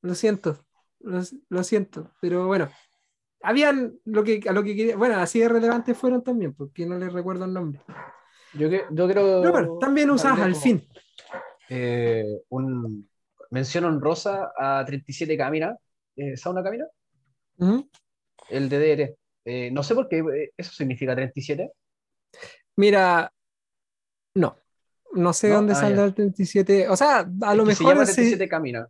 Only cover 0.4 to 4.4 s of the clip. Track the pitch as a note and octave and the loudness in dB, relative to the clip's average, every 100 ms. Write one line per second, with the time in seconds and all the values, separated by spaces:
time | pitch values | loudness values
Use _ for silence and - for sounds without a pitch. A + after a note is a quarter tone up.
0.4 | E3+ D3+ _ _ _ _ A3+ F3+ F3+ C4 | -4 -6 _ _ _ _ -8 -8 -8 -14
1.4 | _ F3+ F3+ G#3+ G3 - D#3 _ F3+ F3+ | _ -4 0 -2 -2 -10 -16 _ -4 -2
2.4 | F#3 F#3+ C#3+ _ _ _ _ _ _ _ | 0 0 -2 _ _ _ _ _ _ _
3.4 | F3+ B3 D4 C#4 A#3+ - - G#3+ G#3+ A3 | 0 2 4 2 -2 -8 -2 0 2 0